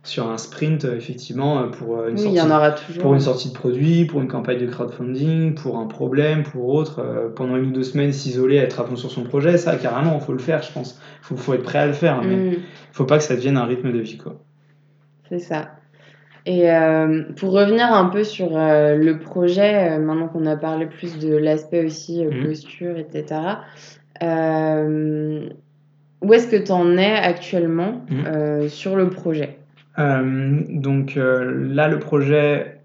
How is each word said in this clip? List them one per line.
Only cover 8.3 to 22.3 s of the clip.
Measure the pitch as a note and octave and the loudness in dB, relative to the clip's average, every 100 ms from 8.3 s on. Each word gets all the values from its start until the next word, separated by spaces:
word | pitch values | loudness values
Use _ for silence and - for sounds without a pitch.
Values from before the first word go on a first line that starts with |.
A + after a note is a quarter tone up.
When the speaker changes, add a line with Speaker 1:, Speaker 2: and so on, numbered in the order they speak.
| B2 C3 C#3 | 0 2 4
Speaker 1:
être | B2 - | 2 -2
à | |
fond | A#2+ B2 | -6 -6
sur | B2+ | -8
son | - | -8
projet, | A#2 C#3+ D#3 F3 | -4 0 4 2
ça, | E3 C#3 | 2 -2
carrément, | C3 A#2+ D#3+ D3+ | -2 0 0 0
faut | C3+ | -4
le | C3 | -6
faire, | D3+ D#3+ | -2 -2
je | - | -4
pense. | B2+ A#2 - - - | -10 -12 -14 -20 -20
Faut, | - C3 | -12 -8
faut | - | -2
être | B2+ | -2
prêt | - D3 | -2 0
à | D3 | 0
le | |
faire, | C#3+ E3 B2+ | 2 0 0
mais | F#3 F#3+ | 0 0
Speaker 2:
Mm. | F#3 F3 - - - | 0 -2 -6 -20 -18
Speaker 1:
faut | - | -4
pas | C3+ D3+ | 2 2
que | |
ça | D3+ B2+ | 2 0
devienne | B2+ C3+ | 2 0
un | A#2 | 0
rythme | B2 B2+ | -2 -2
de | A#2 | -2
vie, | G#2+ - | -4 -12
quoi. | - - _ _ _ _ _ _ _ _ _ | -16 -18 _ _ _ _ _ _ _ _ _
Speaker 2:
C'est | F3 | -10
ça. | F3 D#3 D3+ - _ _ - _ _ - - | -6 -8 -8 -18 _ _ -20 _ _ -14 -2
Et, | F3+ E3+ | 4 6
euh, | E3 D#3+ D#3+ D#3+ D#3 - - | 6 6 4 4 2 -2 -6
pour | F#3+ | 2
revenir | G3 G3+ A3+ A#3+ | 4 6 4 6
un | G#3+ F3+ | 6 4
peu | G3+ | 2
sur, | G#3+ - F3+ D#3+ | -2 -4 -2 0
euh, | D#3 D3+ D3+ D3+ | 4 6 6 4
le | D#3+ D#3 | 4 2
projet, | - F#3 F3 F3+ G#3 G#3 F3 | -4 0 2 4 4 4 2
euh, | D#3 | 0
maintenant | D#3 D#3+ E3 | 0 -2 -4
qu'on | E3 D#3 | -2 -2
a | D3+ | -2
parlé | D#3+ D#3+ D#3+ | -2 -4 -6
plus | - F3 D#3+ | -8 -12 -6
de | D#3 D3+ | 0 2
l'aspect | D#3 D#3 D3+ E3+ | 2 0 0 -2
aussi, | D#3+ D3+ - E3+ | -2 -6 -8 -4
euh, | D#3 | -2